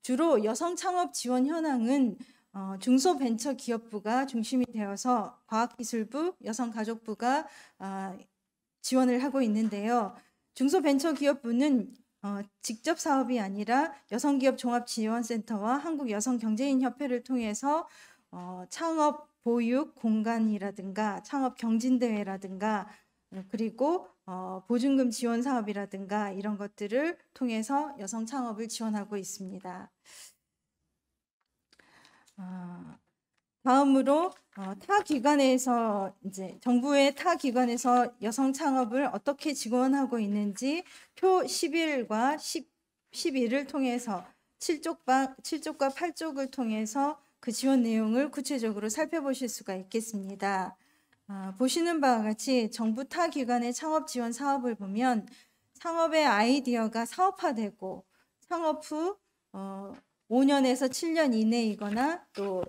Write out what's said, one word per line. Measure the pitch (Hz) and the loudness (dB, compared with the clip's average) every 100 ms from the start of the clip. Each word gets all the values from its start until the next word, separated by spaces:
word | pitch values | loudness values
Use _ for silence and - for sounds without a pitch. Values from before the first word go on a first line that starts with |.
주로 | - 254 330 269 | -2 2 4 4
여성 | 214 - 339 349 | 2 0 -2 -2
창업 | 381 359 359 | -2 0 -2
지원 | - 240 254 269 | -4 -2 0 0
현황은, | 330 320 254 226 277 247 180 - _ _ | 0 0 0 2 2 2 -2 -16 _ _
어, | 196 190 190 | -12 -10 -6
중소벤처기업부가 | 247 262 359 277 254 226 294 262 - 226 226 208 214 247 269 | 2 4 4 2 0 0 -2 -4 -4 -6 -4 -8 0 0 0
중심이 | 233 214 262 247 | -4 0 0 0
되어서 | 226 202 196 247 247 185 - _ | -4 -6 -2 0 0 0 -10 _
과학기술부, | 220 240 - 226 233 214 277 339 359 | -2 -2 -4 -6 -4 -4 -4 -4 -6
여성가족부가, | 202 220 233 226 214 226 - 208 240 285 320 - - _ | -8 -4 -4 -4 -6 -6 -8 -4 0 0 -2 -18 -20 _
아, | 190 190 190 185 - _ _ _ _ _ | -10 -8 -8 -12 -20 _ _ _ _ _
지원을 | - 254 254 247 | 0 2 4 2
하고 | 269 269 | 0 0
있는데요. | 240 214 220 202 214 240 196 - _ _ _ - | 2 2 0 -2 0 0 0 -8 _ _ _ -2
중소벤처기업부는, | 262 359 294 277 330 269 285 294 233 233 294 254 190 - _ _ | 2 4 4 4 2 2 2 2 0 2 4 2 0 -12 _ _
어, | 202 202 202 _ | -8 -8 -10 _
직접 | - 220 311 330 | -10 -6 -2 -2
사업이 | 330 269 240 247 | 2 2 2 0
아니라 | 196 196 208 254 330 - _ | -2 -4 0 2 2 -6 _
여성기업 | 226 294 277 262 247 | -2 2 4 2 2
종합지원센터와 | 247 240 240 - 220 233 226 233 - 214 214 277 | 0 -2 -2 -4 -2 -2 -2 -4 -4 -4 0 -2
한국여성경제인협회를 | 320 294 262 208 240 247 226 214 277 262 254 240 285 247 | -2 -4 -2 -2 -2 -2 0 0 0 2 0 -2 -4 -4
통해서, | 240 254 220 208 269 311 330 - - _ _ | -2 -4 -2 -2 0 -2 -4 -18 -20 _ _
어, | 180 180 180 180 | -14 -12 -14 -14
창업 | - 330 320 302 294 - _ | -6 -2 2 2 2 -14 _
보육 | 233 240 233 254 302 - | 0 2 2 0 0 -4
공간이라든가 | 226 220 220 233 220 208 202 196 190 190 214 196 | 0 2 0 2 0 0 -4 -8 -8 -4 -2 -4
창업 | - 277 262 254 | -6 -2 -2 -2
경진대회라든가, | 226 226 254 254 240 214 196 190 196 190 214 208 185 - _ _ _ | 0 0 2 2 2 0 -4 -8 -10 -4 -2 -2 -4 -18 _ _ _
어, | 190 190 | -14 -10
그리고, | 214 220 220 277 359 - _ - | -4 -4 0 0 0 -4 _ -12
어, | 185 185 190 - | -10 -8 -10 -2
보증금 | 240 269 269 247 | 0 4 4 2
지원 | 220 233 233 | 0 -2 0
사업이라든가 | 262 254 208 202 202 196 190 208 202 | 0 -2 -2 -6 -6 -10 -4 -4 -4
이런 | 190 208 202 | -4 -4 -6
것들을 | 202 - 202 240 320 - _ | -8 -8 -2 0 -2 -4 _
통해서 | - 254 220 220 277 302 285 | -6 -4 -2 -2 -2 -4 -8
여성 | 196 226 226 | -8 -8 -6
창업을 | 269 240 208 226 | -6 -6 -6 -8
지원하고 | - 220 208 202 202 | -6 -4 -4 -4 -8
있습니다. | 185 - 190 190 185 180 202 _ _ - - _ _ _ _ _ _ _ _ _ _ _ _ _ _ _ _ _ _ _ _ - | -8 -12 -12 -12 -12 -14 -16 _ _ -20 -20 _ _ _ _ _ _ _ _ _ _ _ _ _ _ _ _ _ _ _ _ -16
아, | 185 185 180 175 165 - _ _ _ _ _ _ | -12 -10 -10 -12 -16 -20 _ _ _ _ _ _
다음으로, | 254 262 285 269 262 302 359 - _ - | 6 8 8 8 8 4 4 -4 _ -10
어, | 190 196 | -10 -10
타 | - 403 | 2 2
기관에서 | - 294 254 294 269 254 262 240 226 202 190 - 190 | 2 2 6 6 6 6 4 2 2 0 -2 -6 -12
이제 | 190 190 - | -8 -10 -6
정부의 | 254 247 277 277 277 277 | 2 2 6 6 4 4
타 | 359 339 | 0 2
기관에서 | 277 240 247 240 247 247 240 - | 2 2 2 2 4 4 4 -2
여성 | 208 233 269 | -4 0 0
창업을 | 269 320 262 233 247 277 | 2 0 2 2 0 -2
어떻게 | 208 - 285 311 | -2 -4 -2 -4
지원하고 | 277 220 247 262 277 262 240 | -4 -2 2 4 2 2 -2
있는지 | 202 208 208 190 262 330 370 - - - | 0 0 -2 -2 -2 -2 -6 -20 -20 2
표 | 381 370 269 | 4 4 2
십일과 | - 330 330 320 277 226 214 254 302 | -2 0 0 0 0 -2 2 2 0
십, | - 320 - _ _ _ _ | -6 -8 -10 _ _ _ _
십일을 | - 339 269 233 269 277 | -6 -2 0 2 0 -2
통해서 | 294 262 240 240 190 - _ _ _ | -2 0 -2 -4 -6 -8 _ _ _
칠 | - 311 | -4 -2
쪽과, | 330 - - 262 269 269 | -2 -4 2 2 2 -6
칠 | - 311 | -8 -6
쪽과 | 311 302 269 | -6 -2 -2
팔 | 269 339 | 0 -6
쪽을 | - 320 277 269 | -4 -8 -4 -6
통해서 | 269 233 214 214 269 277 302 _ _ | -4 -2 -2 -2 -2 -2 -4 _ _
그 | - | -8
지원 | 220 262 269 | -2 2 4
내용을 | 226 220 214 233 285 | 4 2 2 0 0
구체적으로 | 285 269 277 220 208 214 | -4 -4 -4 -2 -4 -4
살펴보실 | 220 311 320 269 262 247 | -4 -2 -2 -2 -4 -6
수가 | - - 190 | -8 -8 -10
있겠습니다. | 190 226 220 208 190 196 196 196 185 - _ _ _ _ - | -6 -6 -4 -8 -8 -6 -2 -2 -4 -10 _ _ _ _ -14
아, | 196 190 190 | -10 -10 0
보시는 | 254 302 339 330 | 0 2 0 4
바와 | 269 220 | 4 4
같이 | 214 214 - 254 220 | 0 -2 0 2 0
정부 | - 226 220 269 | -2 -2 -2 -4
타 | 330 339 | 0 0
기관의 | 302 240 247 240 | 0 0 0 0
창업 | 240 311 311 - | -4 -2 -2 -2
지원 | 247 233 | -4 -4
사업을 | 240 277 277 247 220 | -2 -2 0 -2 -6
보면 | 190 202 254 226 190 - _ _ _ _ | -6 0 2 0 -2 -20 _ _ _ _
창업의 | 339 330 330 311 294 | -4 0 2 4 4
아이디어가 | 208 233 277 254 240 220 220 226 | 4 4 2 2 0 0 -2 -6
사업화되고 | - 370 381 349 226 208 - 190 180 _ _ _ _ | 2 0 2 -2 -2 -6 -6 -10 -10 _ _ _ _
창업 | _ 339 320 302 | _ -2 -2 -2
후, | - 302 349 403 _ _ _ | -4 -4 -4 -6 _ _ _
어, | 196 196 196 196 - _ _ _ | -12 -10 -10 -14 -16 _ _ _
오 | 240 | 4
년에서 | 277 285 254 262 269 | 6 6 4 2 0
칠 | - 330 | -2 0
년 | 330 294 | 2 2
이내이거나 | 220 220 233 226 202 208 214 277 339 - | 4 4 2 0 -2 -4 0 0 -2 -10
또 | - 196 185 | -6 -4 -4